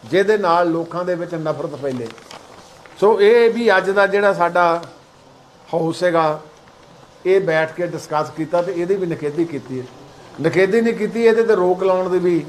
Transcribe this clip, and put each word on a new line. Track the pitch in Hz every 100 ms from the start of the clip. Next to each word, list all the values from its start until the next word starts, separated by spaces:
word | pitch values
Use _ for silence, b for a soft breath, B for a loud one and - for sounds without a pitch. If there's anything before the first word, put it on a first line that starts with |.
ਜਿਹਦੇ | 113 170 202 214
ਨਾਲ | 185 170 175
ਲੋਕਾਂ | 165 165 170
ਦੇ | 180
ਵਿੱਚ | 175 170
ਨਫ਼ਰਤ | 165 156 143 156
ਫੈਲੇ। | 143 139 127 113 - - - - - - - - -
ਸੋ | 202 202
ਇਹ | 208 240 233
ਵੀ | 214 233 190
ਅੱਜ | 185
ਦਾ | 196 196
ਜਿਹੜਾ | 196 202
ਸਾਡਾ | 170 175 175 175 170 - - _ _ - - _ _ -
ਹਾਊਸ | 165 165 165
ਹੈਗਾ, | 180 165 156 151 - - - _ - - - - 180
ਇਹ | 190
ਬੈਠ | 165 160 160
ਕੇ | 175 175
ਡਿਸਕਸ | 156 - 151 147 156
ਕੀਤਾ | 151 175
ਤੇ | 175
ਇਹਦੀ | 175 175 196
ਵੀ | 180
ਨਿਖੇਧੀ | 147 147 147
ਕੀਤੀ | 170 143 123 127
ਹੈ। | 123 - - - - -
ਨਿਖੇਧੀ | 156 165 190 226
ਨਹੀਂ | 226
ਕੀਤੀ, | 185 208 220
ਇਹਦੇ | 226 220
'ਤੇ | 220
ਰੋਕ | 208 180 180
ਲਾਉਣ | 190 185 185
ਦੀ | 185
ਵੀ | 180 170